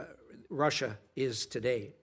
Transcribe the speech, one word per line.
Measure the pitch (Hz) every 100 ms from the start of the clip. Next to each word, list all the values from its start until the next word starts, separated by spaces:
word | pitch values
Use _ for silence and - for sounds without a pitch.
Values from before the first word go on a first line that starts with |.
| 165 - - - -
Russia | 135 147 - 127 107 - -
is | 135 110 -
today. | 123 117 120 101 -